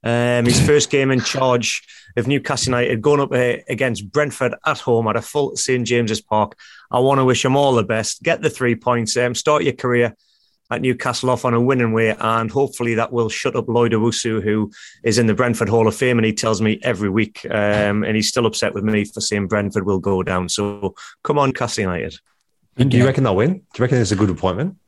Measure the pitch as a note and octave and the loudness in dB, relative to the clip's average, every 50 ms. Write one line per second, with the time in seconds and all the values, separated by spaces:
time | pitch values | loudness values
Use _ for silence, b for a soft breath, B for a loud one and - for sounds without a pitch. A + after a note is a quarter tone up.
0 | - A2+ A#2 A#2+ A#2+ B2 B2 B2 A#2+ A#2+ B2 A#2+ - D#3 D3+ D3 C#3 - - C#3 | -2 0 0 0 2 2 2 2 2 4 4 4 4 4 4 4 4 2 0 2
1 | C3+ C3+ C3+ B2+ A#2 - - C#3 C3 C3 B2 B2 A2+ - - - B B B B | 2 4 2 2 0 -2 -2 0 2 2 2 2 0 -2 -6 -6 B B B B
2 | B B B - A2+ B2 C#3+ C#3 C3+ - D3 B2 - - B2+ A#2+ B2 - A#2+ A2+ | B B B -4 -2 0 0 -2 0 -2 -4 -2 -2 0 0 0 0 0 -2 0
3 | G#2+ D3 D3 C#3+ C#3+ C3+ - B2 B2 B2 A#2+ - - - B2+ A2 C3 C3 A#2 G2 | 2 2 2 2 2 0 0 0 0 0 0 -4 -4 -8 -4 -2 -2 -2 -2 -4
4 | G#2 F#2+ - D3 D3+ C#3+ B2+ - C3 A#2+ G#2+ - _ D#3 D3 - - - B2 A2+ | -8 -4 -2 -2 -2 -2 -2 -2 -2 -2 -2 -2 _ -4 -4 -2 0 0 0 2
5 | A#2 A2 G#2 A2+ A2 - - D3 C#3+ - - - - - C3 B2 A#2+ A2 B2 A#2+ | 2 0 -2 -2 -4 -4 -4 -4 -2 -2 -4 -6 -2 -2 0 -2 0 0 0 0
6 | A#2+ G#2+ A2 G#2+ - _ A2 G#2+ G#2+ G#2+ - B B B B B B B - B2 | 0 0 -2 -6 -4 _ 0 0 0 0 -4 B B B B B B B -2 2
7 | B2+ C3+ C#3 C3+ C3 B2+ B2+ - - C3 C3 C#3 C#3+ C#3 C3 A#2 G#2+ F#2+ A2+ A2 | 2 4 4 4 4 2 2 2 2 0 2 4 4 4 2 2 0 0 -2 -4
8 | A2+ - - - - E3 E3 - - D3+ - - C3 A#2+ A#2+ A#2 - B2 B2 A#2+ | -4 -6 -8 -6 -2 -2 -2 0 -2 -4 -4 0 0 0 0 0 0 -2 0 0
9 | A#2 G#2+ - B2 B2 B2 B2 - - - D3+ D3+ E3+ C#3+ B2 - - B2+ A#2+ A#2+ | 0 -2 -2 0 0 -2 -2 -2 0 0 0 2 2 -2 -4 -2 -4 0 2 2
10 | A#2+ A#2 - _ _ _ _ _ _ _ _ _ _ _ B2 A#2 - B2+ B2+ B2 | 2 0 -2 _ _ _ _ _ _ _ _ _ _ _ -6 -4 -2 -2 -2 -2
11 | - C3 A#2+ - - B2+ B2+ A#2+ - B2+ A#2 A#2 A#2+ B2+ C#3 B2+ A#2+ A2+ A2 A2+ | -2 -4 -4 -2 0 0 0 0 0 0 0 2 2 2 2 2 2 0 2 2
12 | A2+ A2 G#2+ - - A2+ A2+ A2+ A2+ A2+ - C#3 C#3 C3 - - B2 A#2 A#2 A2 | 0 0 0 -2 -2 0 0 0 -2 -2 0 -2 -2 -2 -2 -4 -4 -2 0 0
13 | A#2 - - A#2+ A#2 A2 G#2+ - - C#3 - C3 A2+ - A#2 A#2+ A#2+ A#2 A2+ A2 | -2 -2 0 -2 -2 -2 -2 -4 -4 -4 -2 -4 -4 -2 0 0 2 2 2 2
14 | G#2+ A#2+ A#2 - - A#2+ A2 A2 F#2+ G#2+ G#2+ G#2+ G#2+ G#2 B B B B B B | 0 0 0 -2 -4 -4 -4 -2 -2 0 0 0 -2 -4 B B B B B B
15 | B A#2+ G#2+ A#2+ A#2+ A2 G#2+ - C3 A#2+ A#2 A2 A#2+ G2 G#2+ A#2 A2+ A2 G#2+ - | B 0 2 2 2 2 2 2 2 0 2 0 0 2 2 4 4 2 2 2
16 | C3+ B2+ B2 A#2 A2 A2 G#2+ G#2+ - A2+ A2 F#2 A2 G#2+ A2 G#2+ - - A#2 F2+ | 0 2 2 2 2 0 0 0 -2 -2 0 0 0 0 0 0 -2 -4 -2 -2
17 | G#2 G2+ F#2 A2 A2 G#2+ _ - - - A2 G#2+ G#2 G#2 G#2 G#2 G#2 G#2 G2+ G#2+ | -2 -2 0 0 0 -2 _ -14 -10 -6 -2 0 0 2 2 2 2 0 0 -2
18 | G2+ - A2 A2 G#2+ - - C3 A#2+ A2 A2 - - G#2+ - G#2 G2 G#2+ G#2+ G#2 | -2 0 0 0 -2 0 -2 0 0 0 0 0 -4 -4 -4 -2 -2 0 0 0
19 | G2+ G#2 - - G#2 - G#2+ G#2 G2+ F2+ G#2+ G#2 G2+ G2+ F#2 G#2+ F#2+ F#2 G2+ F#2 | -2 -2 -6 -8 -6 -4 -2 -2 -2 0 0 0 -2 0 -2 -2 -2 0 -2 -2
20 | E2 G2 G2 F#2 F#2 F#2 F#2+ F2+ F2+ F2+ - - G2+ G2+ G2+ G2+ G2+ G2 B B | 0 0 -2 0 0 -2 -2 -2 -2 -4 -4 -4 -4 -4 -4 -6 -6 -8 B B
21 | B B B B _ - D3 D3 C#3 C3 C3 - B2+ A2+ - - G#2+ F#2 F2+ F2 | B B B B _ -2 0 2 2 0 0 -2 -4 -4 -4 -4 -2 -2 -2 -4
22 | - D#2+ - - _ _ _ _ _ _ _ _ _ _ _ - B2+ C#3 B2 B2 | -6 -8 -10 -14 _ _ _ _ _ _ _ _ _ _ _ 0 0 2 4 4
23 | B2 C3+ C3+ C#3 C3+ A#2 G2 F#2 A2 D3+ F#3+ F#3+ _ _ _ - A#2 B2 C#3+ B2 | 4 4 4 2 2 2 4 4 2 2 0 -2 _ _ _ -2 0 2 2 2
24 | A2+ F#2+ G#2 F#2+ G#2+ G2+ F2+ D#2 - F#2 F2+ F#2 C#3 F#3+ G3 _ _ | 2 2 2 2 2 0 0 0 -2 -2 -2 -2 -4 -6 -6 _ _